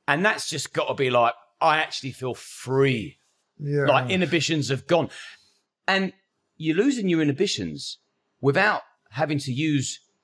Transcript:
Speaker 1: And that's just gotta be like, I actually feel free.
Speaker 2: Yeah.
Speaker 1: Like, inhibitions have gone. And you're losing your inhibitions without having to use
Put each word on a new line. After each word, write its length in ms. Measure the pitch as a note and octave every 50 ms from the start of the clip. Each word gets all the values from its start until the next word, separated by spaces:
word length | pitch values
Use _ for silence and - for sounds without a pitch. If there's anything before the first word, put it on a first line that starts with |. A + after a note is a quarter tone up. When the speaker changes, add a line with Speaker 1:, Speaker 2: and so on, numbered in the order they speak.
| -
Speaker 1:
And 180 | - C#3+ D#3 F#3+
that's 240 | G#3+ - - - -
just 240 | D#3+ D3 - -
gotta 220 | - D#3+ C#3+ - B2+
be 160 | - C3+ B2+
like, 240 | B2 A#2+ A#2 A#2 - - _ _ _ -
I 180 | - D#3+ D3+ D#3+
actually 340 | D#3 - - - - C3+
feel 220 | - - C3 B2+ A2+
free. 840 | - - - - - - A#2+ C3 C3+ C#3 C3+ B2 A2+ G2 - - _ _ _ _ _ _ _ _ -
Speaker 2:
Yeah. 280 | D3 C#3+ D3 D3 C#3
Speaker 1:
Like, 240 | C3 C3 C#3+ B2+ B2+
inhibitions 580 | F#3+ F#3 F3+ C#3 D#3+ E3 C3+ - E3 D3+ B2 A#2
have 180 | C3+ C3 -
gone. 240 | - E3+ E3 C3+ - - - - - - _ _ _ _ _ _ _ _ _ - -
And 240 | G3 F#3+ G3 F#3 - _ _ _ _ _ _ _ _
you're 200 | - D#3 D#3 D#3
losing 320 | F3+ A3+ C#4+ B3+ A#3+ G3 F3+
your 120 | E3+ D#3+
inhibitions 800 | D#3 C#3+ C3+ C3+ G3+ G3 - - F#2 D#2+ D2+ C#2+ - - - _ _ _ _ _ _ _ _ -
without 420 | B2+ C#3 C#3 F3+ G3 G#3+ F#3 - - _ _ _ _ _
having 280 | G#2+ C3+ D#3+ D3 D#3 C3+
to 120 | C#3 C#3
use 460 | A#2+ C3+ D#3 D#3 D3 C#3 B2 - - - _ _ _ _